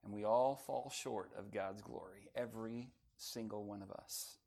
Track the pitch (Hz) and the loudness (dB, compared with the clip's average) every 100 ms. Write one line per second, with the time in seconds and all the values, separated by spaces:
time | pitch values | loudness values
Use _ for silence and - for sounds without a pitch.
0 | 104 104 107 117 131 139 - 127 135 - | -4 0 6 8 8 4 0 -2 -2 -4
1 | - 110 92 - 101 101 95 101 98 - | -2 -2 -2 -6 -4 0 0 -2 -6 -8
2 | - 98 110 - 120 113 113 117 127 - | -8 -12 -6 -2 -2 -2 -2 -4 -6 -12
3 | _ _ - 120 113 104 104 101 98 - | _ _ -6 -4 -2 -2 -2 -4 -6 -8
4 | - - - - | -6 -6 -6 -10